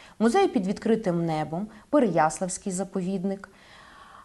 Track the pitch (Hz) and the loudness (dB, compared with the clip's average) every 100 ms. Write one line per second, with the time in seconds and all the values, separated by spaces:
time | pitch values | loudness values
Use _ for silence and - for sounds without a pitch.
0 | - - 226 370 381 262 185 - 226 220 | -14 0 2 4 2 2 -2 -2 0 0
1 | 196 170 165 156 147 165 214 - - 294 | 0 0 0 -2 -4 -6 -8 -12 0 2
2 | 226 165 156 - 185 - 202 180 190 196 | 4 4 2 0 -6 -6 -6 -6 -4 -4
3 | 180 196 196 190 - - - - - - | -4 -2 -4 -6 -12 -20 -20 -20 -20 -20
4 | - - | -20 -18